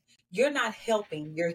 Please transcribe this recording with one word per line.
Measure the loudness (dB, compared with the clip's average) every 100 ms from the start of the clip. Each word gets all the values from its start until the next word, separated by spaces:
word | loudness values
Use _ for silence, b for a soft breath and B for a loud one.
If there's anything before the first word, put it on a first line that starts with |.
| _ b _
you're | 2 2
not | 2 0
helping. | -2 0 0 0 -8 -6 -2
You're | -2